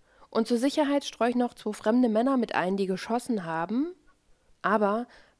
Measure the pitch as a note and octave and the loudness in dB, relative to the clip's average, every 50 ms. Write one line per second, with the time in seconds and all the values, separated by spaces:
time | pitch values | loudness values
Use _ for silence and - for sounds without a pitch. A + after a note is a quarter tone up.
0 | _ _ _ _ - _ - A3 A3+ - A#3+ A3+ B3 C#4+ - D#4 D4 C4+ C#4+ C#4+ | _ _ _ _ -20 _ -2 -2 0 0 0 2 2 2 2 2 2 2 2 0
1 | - - - - A3+ A#3+ A#3+ B3 B3 A#3+ - - - G#3+ G#3+ - - G#3+ A#3 B3+ | -2 -4 -4 -2 0 0 2 0 0 -2 -4 -6 -8 -8 -8 -2 0 2 4 4
2 | B3+ A#3 G#3 G#3+ A#3+ C#4 C#4 B3+ A3 - - C3 E3 F#3 G3 G3 G3 F#3 F#3+ F3+ | 4 4 4 2 2 2 2 0 0 0 -2 -2 0 0 0 0 0 -2 -2 -4
3 | - - A3+ B3 - - A#3 G#3 E3+ E3 E3 D#3+ E3+ F3+ G#3+ B3+ D4+ F4 F4+ - | -4 -4 -4 -4 -2 -2 -4 -4 -4 -4 -4 -4 -4 -2 -2 -2 -2 -2 -6 -12
4 | _ _ _ _ _ _ _ _ _ _ _ _ - F3 G#3 A3 G#3+ G3 G#3 A3+ | _ _ _ _ _ _ _ _ _ _ _ _ -2 0 2 2 2 2 0 -2
5 | B3 - - - - _ _ _ | -4 -8 -14 -20 -20 _ _ _